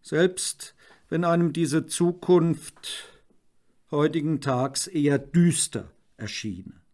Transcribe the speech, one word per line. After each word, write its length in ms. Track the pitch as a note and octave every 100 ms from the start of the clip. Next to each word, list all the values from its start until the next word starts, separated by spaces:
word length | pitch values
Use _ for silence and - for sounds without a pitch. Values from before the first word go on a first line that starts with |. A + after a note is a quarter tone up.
selbst 720 | - D3+ F3+ F#3 - - - _ _ - _
wenn 160 | E3
einem 280 | E3+ E3+ E3+
diese 340 | D#3+ D#3 D#3 D#3+
Zukunft 1200 | - F3 F3 - F3+ E3 D#3 - - - - - - _ _ _ _ _ _ _
heutigen 500 | D3 D3+ D#3+ D3+ D3
Tags 460 | C#3 B2 C3+ C3+ -
eher 320 | D#3 C#3+ C#3
düster 720 | C#3 F3 F3 - - A2 F#2 _ _ -
erschiene. 580 | G#2+ - G#2+ F2+ - - _